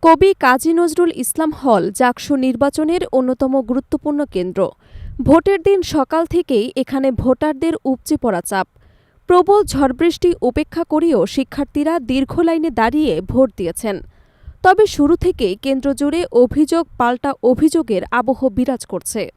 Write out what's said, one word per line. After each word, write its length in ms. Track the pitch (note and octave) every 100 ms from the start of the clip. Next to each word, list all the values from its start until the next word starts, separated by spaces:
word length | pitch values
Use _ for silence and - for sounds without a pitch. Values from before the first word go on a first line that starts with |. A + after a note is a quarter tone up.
কবি 320 | E4 D#4+ F#4+ F#4+
কাজী 320 | C4+ C4 D#4+
নজরুল 400 | E4 F4 E4 F4
ইসলাম 380 | - B3 - D#4
হল 380 | D4+ C#4 G#3 E3+
জাকসু 460 | G3+ B3 A#3+ - C#4+
নির্বাচনের 640 | C4 A#3 C#4 D4 D#4 F4 F4+
অন্যতম 500 | C4 B3+ B3+ C4+ C4+
গুরুত্বপূর্ণ 600 | A3+ B3+ - D4+ D4 D4
কেন্দ্র। 460 | D4 F#3+ F3+ F3+ F#3+ - _ - - -
ভোটের 400 | C4 D#4 F#4 G4
দিন 200 | E4 G4
সকাল 440 | E4+ D#4 C4 D#4+ E4
থেকেই 460 | E4+ F4 B3 A#3 -
এখানে 340 | C4 C4+ C4+
ভোটারদের 640 | A#3 B3 B3+ D4+ C#4+ D#4+ D#4
উপচে 320 | - C4 - D4+
পড়া 240 | A#3+ G#3+
চাপ। 280 | - G3 F#3 _ _ _ _ _ _
প্রবল 380 | F4+ F4+ G4+
ঝড়বৃষ্টি 720 | G#4 C4 C4+ B3+ E4+ D#4+ F4 F4
উপেক্ষা 420 | B3 B3+ D4+ -
করেও 420 | E4+ D#4 E4+ C4 F#3
শিক্ষার্থীরা 760 | - C4 - C#4+ - D4 E4
দীর্ঘ 400 | A#3 B3+ C4+ -
লাইনে 300 | E4 E4 D#4+
দাঁড়িয়ে 500 | C4 A3+ C#4+ D4+ D#3+
ভোট 300 | F#3 A#3 C4 -
দিয়েছেন। 440 | F3+ E3+ A3+ F#3+ - _ _ _ - -
তবে 240 | F#4 F#4+ G#4+
শুরু 300 | - C#4+ E4+
থেকেই 400 | F4 - G#3+ G3
কেন্দ্র 380 | C#4 C4+ C#4
জুড়ে 320 | C4+ C#4+ E4 F4
অভিযোগ 540 | A#3 B3 C#4 D4+ E4+ E4+ -
পাল্টা 340 | A#3+ B3 C#4 C4+
অভিযোগের 600 | A#3 B3+ D4+ E4 C#4+ A3 -
আবহ 380 | A#3+ A#3+ C4 C4
বিরাজ 380 | G3+ B3+ B3+ -
করছে। 460 | F#3 - A3 D#3